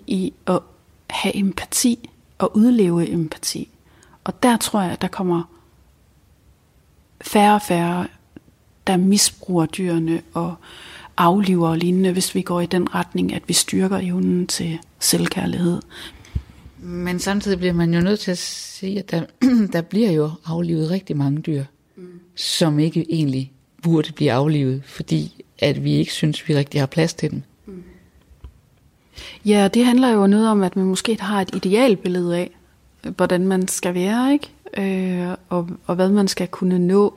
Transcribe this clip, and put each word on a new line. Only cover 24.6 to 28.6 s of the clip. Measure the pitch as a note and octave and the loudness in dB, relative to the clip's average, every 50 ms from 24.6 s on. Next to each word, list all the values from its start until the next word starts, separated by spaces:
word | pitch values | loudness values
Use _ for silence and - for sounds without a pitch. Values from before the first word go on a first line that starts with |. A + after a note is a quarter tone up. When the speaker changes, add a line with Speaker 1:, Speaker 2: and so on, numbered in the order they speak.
| C3+ B2+ C3 C#3 C#3 | 0 0 -2 -4 -8
Speaker 2:
fordi | - - - D#3 - E3 D#3 - E3+ - - - _ _ - | -12 -14 -12 -6 -2 -2 -2 -2 -4 -12 -20 -20 _ _ -2
at | - D3 C#3 C#3 C#3 | 0 0 0 0 0
vi | D3 D3 | 0 2
ikke | C#3+ B2+ - | 0 0 -2
synes, | - - - D3+ D3 - - - | -2 -2 -2 -2 -2 -2 -2 0
vi | D3+ | 0
rigtig | C#3+ C#3+ - - C#3+ | 0 0 0 -2 -2
har | C3+ | -2
plads | C3+ - E3 D#3+ E3+ - | 0 0 0 0 0 -2
til | - D#3+ D3 | -4 -6 -4
dem. | - C#3 C#3 _ _ _ - | -4 -6 -10 _ _ _ -20
Speaker 1:
Mm. | G#3+ F#3+ F3 F#3 - F3 F3+ _ _ _ - _ _ - _ - - _ _ | -18 -18 -18 -18 -20 -20 -20 _ _ _ -20 _ _ -20 _ -20 -20 _ _